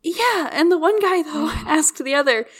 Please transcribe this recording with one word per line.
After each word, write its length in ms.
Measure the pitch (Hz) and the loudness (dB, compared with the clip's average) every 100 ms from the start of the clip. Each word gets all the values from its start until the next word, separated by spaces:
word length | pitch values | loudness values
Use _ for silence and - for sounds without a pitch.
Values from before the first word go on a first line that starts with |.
Yeah, 460 | 330 349 480 415 294 | -6 -2 0 0 -2
and 200 | - 339 | 0 2
the 60 | 359 | 4
one 220 | 330 427 | 2 2
guy, 240 | 392 370 | 2 0
though, 260 | 302 302 311 | -2 -4 -4
<laughs> 160 | - - | -4 -2
asked 360 | 311 302 - | 0 0 -4
the 100 | 262 | -2
other, 320 | 277 277 226 233 | 2 2 0 -4